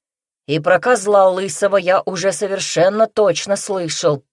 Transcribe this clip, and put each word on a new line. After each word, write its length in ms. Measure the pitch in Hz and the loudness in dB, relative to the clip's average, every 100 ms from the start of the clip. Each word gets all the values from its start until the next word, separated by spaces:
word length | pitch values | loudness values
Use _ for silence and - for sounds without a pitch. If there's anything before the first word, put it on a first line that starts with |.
| _ _ _ _ - | _ _ _ _ -6
И 140 | 151 | -4
про 180 | 165 180 | 2 2
козла 520 | 240 247 196 202 190 | 2 0 2 4 4
лысого 480 | 185 196 - 202 196 | 2 -4 -2 0 0
я 240 | 180 185 | 2 0
уже 300 | - 185 190 | 0 -4 -4
совершенно 760 | 165 202 196 160 - 180 208 220 | -2 -4 -4 -4 2 2 2 0
точно 500 | - 202 165 - 196 | 2 2 0 -4 -6
слышал. 680 | - 190 170 147 170 143 - | -4 -6 -4 -2 -2 -2 -6